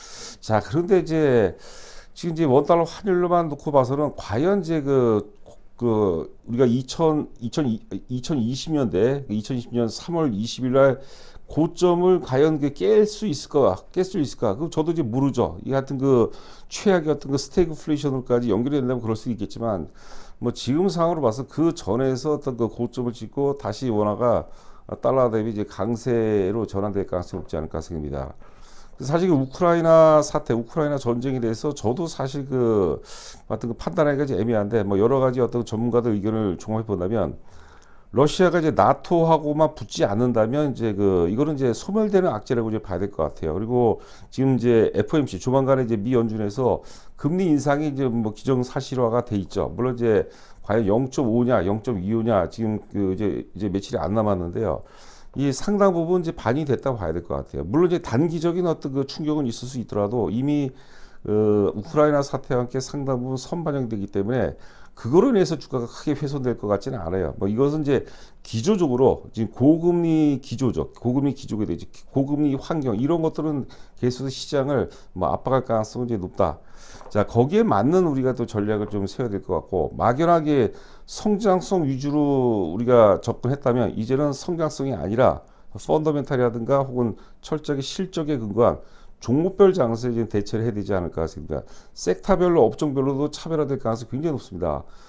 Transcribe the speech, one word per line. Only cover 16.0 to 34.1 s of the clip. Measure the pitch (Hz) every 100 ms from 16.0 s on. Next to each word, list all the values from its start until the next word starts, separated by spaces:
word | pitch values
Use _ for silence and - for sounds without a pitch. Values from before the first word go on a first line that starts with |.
| 135 123 110 - - - -
최악의 | - 208 180 156
어떤 | 147 135
그 | 139
스태그플레이션으로까지 | - - 165 151 - 147 143 131 - 120 120
연결이 | 98 127 143
된다면 | 127 127
그럴 | 110 107
수도 | -
있겠지만, | 110 98 107 117 95 73 - - - - -
뭐, | 120
지금 | 120 117 147 196
상황으로 | 165 170 165
봐서 | 123 113 127
그 | - 165
전에서 | 165 - 117 135 131 151
어떤 | 147 143 120
그 | 113
고점을 | - 117 - 120
찍고 | 120 107 - 143 139
다시 | - 110 127
원화가 | 104 104 101 123 95 - - - - - -
달러 | 127 131 123
대비 | 110 110
이제 | 104
강세로 | 101 - 104 117 131 117 110 104 92 113 101
전환될 | 98 104 98 90
가능성이 | 90 87 92
없지 | 80 80
않을까 | 78 82
생각합니다. | 78 82 73 69 67 - - - - - - -
그래서 | 131
사실 | 165 185
그 | 143
우크라이나 | 131 - 175 170 165 165 160 151
사태, | 147 151 -
우크라이나 | 117 113 165 147 143
전쟁에 | 117 120 135 127
대해서 | 113 113 147
저도 | 143 107 127 165
사실 | - 135 143 135
그 | 131 120 107 87 69 - - - - -
어떤 | 110 120
그 | 113
판단하기가 | - 170 147